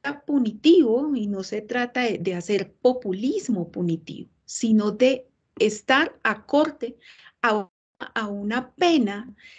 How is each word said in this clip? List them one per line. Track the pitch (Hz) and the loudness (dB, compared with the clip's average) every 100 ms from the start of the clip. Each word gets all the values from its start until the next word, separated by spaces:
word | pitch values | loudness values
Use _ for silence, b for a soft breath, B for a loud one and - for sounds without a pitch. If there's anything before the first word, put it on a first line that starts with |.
| 277 285 - | -10 -10 -2
punitivo, | 285 220 - 302 359 240 240 302 | 0 0 2 6 6 6 2 0
y | 262 208 | -4 -4
no | 196 | -6
se | 190 214 | -6 -8
trata | 214 247 247 247 | -6 -4 -4 -2
de, | 240 - | -2 -2
de | 180 175 | -4 -4
hacer | 175 202 190 | -2 -2 -4
populismo | _ 247 254 208 190 240 403 - 196 202 | _ 0 0 -4 -4 -2 -2 -2 -4 -4
punitivo, | 196 175 160 - - - _ - | -4 -2 -4 -6 -16 -16 _ -16
sino | - 226 214 208 | -4 2 2 2
de | 208 254 262 - _ _ - | 2 2 2 -8 _ _ 0
estar | 214 208 - 262 330 - | 0 0 0 2 0 -2
acorde | 220 208 - 285 320 - 233 - b b b b | -4 -4 0 0 0 -4 -12 -14 b b b b
a, | 233 214 185 _ _ - | -2 0 -4 _ _ -18
a | - - 214 | -10 -8 -8
una | 202 202 247 247 - | -6 -4 -6 -6 0
pena | 349 320 202 202 226 - b | 4 4 2 -2 -12 -20 b